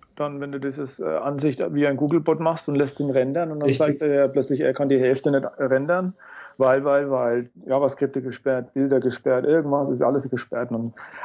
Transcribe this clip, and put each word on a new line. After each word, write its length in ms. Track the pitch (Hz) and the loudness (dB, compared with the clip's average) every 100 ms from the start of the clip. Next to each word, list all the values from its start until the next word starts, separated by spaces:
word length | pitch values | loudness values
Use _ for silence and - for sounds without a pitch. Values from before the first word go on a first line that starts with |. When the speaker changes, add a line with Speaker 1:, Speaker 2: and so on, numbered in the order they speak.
| _ - | _ -8
Speaker 1:
dann, 240 | 147 143 | -8 -6
wenn 120 | 143 | -10
du 80 | 143 | -8
dieses, 400 | 139 135 135 - | -8 -8 -10 -8
äh, 40 | |
Ansicht 580 | 82 78 139 143 151 127 - | -4 -4 -4 -2 -2 -2 -4
wie 120 | 143 147 | 0 0
ein 120 | 135 | 0
Googlebot 420 | 147 165 156 160 | 0 2 2 0
machst 300 | 165 165 - | 0 -2 -2
und 60 | 143 | 0
lässt 240 | 139 - | 0 -2
ihn 100 | 143 | 0
rendern 420 | 131 127 156 165 | 0 0 0 -4
und 80 | 151 | -2
dann 80 | 143 | 0
Speaker 2:
Richtig. 180 | 131 151 | 2 2
Speaker 1:
zeigt 160 | 143 | 2
er 120 | 151 | 2
ja 140 | 139 135 | 4 4
plötzlich, 340 | 139 - 139 | 2 0 0
er 120 | 139 | 0
kann 140 | 131 139 | 0 2
die 120 | 135 | 2
Hälfte 320 | 127 135 151 | 4 2 2
nicht 140 | 139 135 - | 0 -2 -4
rendern, 560 | 135 131 147 180 185 - - - - - | 0 0 2 0 -2 -8 -16 -20 -20 0
weil, 280 | 131 135 139 | 2 4 2
weil, 240 | 139 143 | 2 2
weil 400 | 131 120 120 123 - - | 0 0 0 -4 -12 -2
JavaScript 480 | 131 139 135 135 | 0 0 0 -2
gesperrt, 600 | 139 123 120 139 127 120 135 | -2 -6 -6 -2 -2 -2 -2
Bilder 260 | 139 131 | 2 2
gesperrt, 420 | 127 120 139 127 | 2 -2 0 2
irgendwas 460 | 135 160 143 139 139 | 4 4 2 0 0
ist 140 | 127 | 0
alles 260 | 127 139 127 | 2 0 -2
gesperrt. 420 | 123 - 117 120 | -6 -6 -6 -4
Und 220 | 117 117 - - - | -4 -6 -10 -18 -16